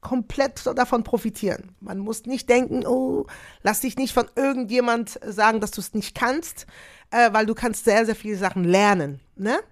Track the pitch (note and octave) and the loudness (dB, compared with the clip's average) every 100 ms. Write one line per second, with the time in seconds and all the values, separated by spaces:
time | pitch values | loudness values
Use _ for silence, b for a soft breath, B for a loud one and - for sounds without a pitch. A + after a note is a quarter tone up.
0 | - B3+ - - C4+ - - A#3+ B3 A#3+ | -2 -4 -4 -2 -2 -2 -6 -2 0 0
1 | A3+ A#3 A3+ - G3+ - F#3 _ G3 G3 | 0 -2 -2 -4 -4 -4 -10 _ -12 -10
2 | G3+ A3 A#3 C4 - A#3+ B3+ B3+ - C4 | -8 -8 -6 -6 2 2 4 -2 0 0
3 | C4 C4+ - B B B - G#3+ C4 B3 | 0 -2 -4 B B B -2 0 -2 -2
4 | C4 - - - C#4 C4 A3+ B3 A#3+ A#3 | 0 0 -2 0 0 0 0 2 2 0
5 | A#3 - - G3 G#3+ A3 G#3 - F#3+ G#3+ | -2 -10 -10 2 2 4 -2 -6 -6 -6
6 | G3+ - B3 C#4 E4 - - B B B | -6 -2 0 0 -6 -14 -18 B B B
7 | B A3+ A#3 G#3+ G#3+ G#3+ A#3+ G#3+ - G#3 | B 4 4 4 0 0 -2 0 4 4
8 | A3+ G#3+ G#3+ G3+ F#3+ F#3 F3 F#3 G#3 G3 | 2 -2 -6 -4 -2 0 4 6 6 4
9 | C#3+ C#3+ _ - G3+ D4+ A4 | 0 -8 _ -6 -2 -2 -4